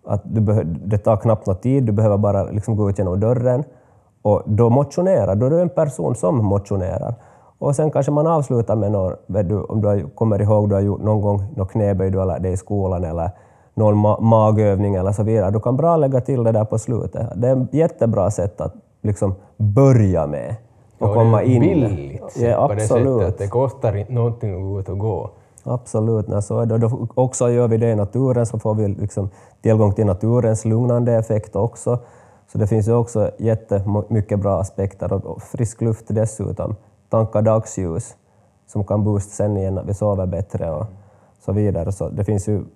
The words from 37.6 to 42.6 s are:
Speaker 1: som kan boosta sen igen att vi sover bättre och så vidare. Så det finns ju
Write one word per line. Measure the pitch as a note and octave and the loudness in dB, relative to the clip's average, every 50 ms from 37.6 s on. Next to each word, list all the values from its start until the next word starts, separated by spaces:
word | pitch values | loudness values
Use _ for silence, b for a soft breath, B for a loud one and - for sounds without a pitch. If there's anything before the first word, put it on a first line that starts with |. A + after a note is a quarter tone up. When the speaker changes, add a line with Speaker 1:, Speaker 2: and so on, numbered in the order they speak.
| A2 - - - F#2+ F2 D#2+ E2 - - - _ b b b b b b b b b _ | 0 -4 -8 -6 -4 -4 -4 -6 -8 -10 -18 _ b b b b b b b b b _
Speaker 1:
som | - G#2+ G2+ | -6 -6 -4
kan | - F#2+ G#2+ G#2 | -2 0 0 0
boosta | G#2+ G#2 G2+ G2 - | 0 0 -2 -4 -6
sen | - - G#2+ G#2 G#2 G2+ | -4 -2 -2 0 0 -2
igen | F#2+ F#2+ F#2+ F#2+ | -2 -2 -4 -4
att | - | -4
vi | - G2+ | -6 -4
sover | - G#2+ G#2 G2+ F#2+ F#2 | -2 0 0 0 0 -2
bättre | F2+ E2+ E2+ F2+ _ - F2+ F2 E2+ | -4 -4 -4 -6 _ -6 -6 -6 -4
och | D#2+ D2 A2 A2 b b b b b b b b b b _ | -6 -6 -8 -10 b b b b b b b b b b _
så | - | -4
vidare. | G2 G#2 G#2 G2+ F2+ E2+ E2 F2+ | -2 0 0 0 0 -2 -4 -4
Så | G2+ - E2+ D2+ | -6 -6 -6 -8
det | - - G#2 | -4 -4 -2
finns | - G#2 G2+ F#2 - | -2 -2 -2 0 -2
ju | G#2+ F#2+ | -4 -4